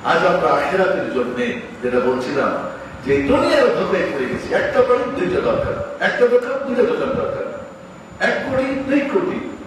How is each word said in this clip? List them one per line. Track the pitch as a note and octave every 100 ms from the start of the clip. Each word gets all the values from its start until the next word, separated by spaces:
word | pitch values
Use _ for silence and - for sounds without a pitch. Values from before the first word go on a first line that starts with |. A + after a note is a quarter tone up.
আজ | - E3 F3+
আমরা | E3+ -
আখিরাতের | - - F#3+ F#3+ - A#2+
জন্যে | B2 A#2+ A#2+ A#2+ - - -
যেটা | B2 B2
বলছিলাম, | B2 B2+ C3 C#3+ A#2+ - - - - - -
যে | C#3
দুনিয়ার | C#3 C4+ - D4 B3+
ধোকায় | - F3+ F#3+ E3
পড়ে | C#3+ B2+
গেছি, | - -
একটা | - F#3+ B3+
বাড়ি | B3 B3 C4+ -
দুইটা | F3+ F#3
দরকার, | A#3+ - - - - -
একটা | - - A#3+
দোকান | B3 A#3+ C4+ -
দুইটা | A#3+
দোকান | A3+ - C3+
দরকার, | A2 - - - - - - - - - -
এক | A#3 - C4+
কোটি, | C4
দুই | C4+ C#4 - C#4+
কোটি। | C#4 G3 F3 - - -